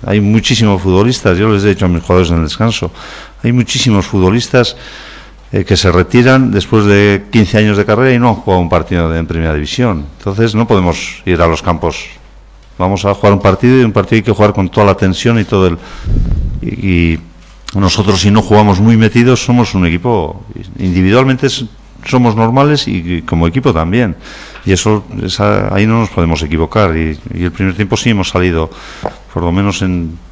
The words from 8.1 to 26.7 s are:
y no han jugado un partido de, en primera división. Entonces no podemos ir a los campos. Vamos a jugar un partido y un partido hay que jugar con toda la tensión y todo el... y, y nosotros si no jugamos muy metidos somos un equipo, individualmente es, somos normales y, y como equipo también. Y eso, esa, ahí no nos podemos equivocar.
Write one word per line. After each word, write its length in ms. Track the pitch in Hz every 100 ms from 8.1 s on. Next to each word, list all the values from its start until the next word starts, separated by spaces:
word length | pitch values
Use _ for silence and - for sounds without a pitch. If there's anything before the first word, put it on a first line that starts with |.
| 123
y 40 |
no 100 | 120
han 60 | 104
jugado 260 | - 92
un 80 | 85
partido 400 | 87 76 87 82
de, 100 | 82
en 80 | 80
primera 260 | 82 80
división. 520 | 76 76 - 123 87 71 -
Entonces 360 | - 98 113 107
no 100 | 117
podemos 560 | 104 87 80 - - -
ir 160 | 87
a 60 | 85
los 140 | 80
campos. 440 | - 82 85 - - - - - - - - -
Vamos 260 | 92 98
a 100 | 101
jugar 200 | 98 107
un 80 | 101
partido 400 | 98 95 123 131
y 20 |
un 80 | 120
partido 260 | 101 92 113
hay 60 |
que 80 | 107
jugar 220 | 101 104
con 160 | 104 92
toda 160 | - 104
la 100 | 95
tensión 420 | 98 90 120 117
y 60 |
todo 240 | 101 101 92
el... 100 | 85 - - - - - - - -
y, 520 | - - 101 87 82
y 60 | 80 - - - - -
nosotros 480 | 98 95 - 101 95
si 100 | 101
no 100 | 107
jugamos 380 | 104 107 104 95
muy 160 | 107 113
metidos 480 | 110 120 120 123
somos 320 | - 123 117 98
un 100 | 87
equipo, 600 | 85 123 113 78 90 - - 90 -
individualmente 680 | 92 90 92 113 135 127 135
es, 180 | - 117 - - - -
somos 320 | 123 123 107
normales 500 | 113 127 143 147 -
y, 280 | 98 85 87
y 60 |
como 240 | 76 82 85
equipo 260 | 87 131
también. 420 | 82 82 104 117 78 - - - - -
Y 60 |
eso, 320 | 92 - 107 101 107
esa, 520 | 92 - 104 101 101
ahí 120 | 98 107
no 140 | 113
nos 100 | 110
podemos 320 | - 82 80
equivocar. 520 | 80 80 78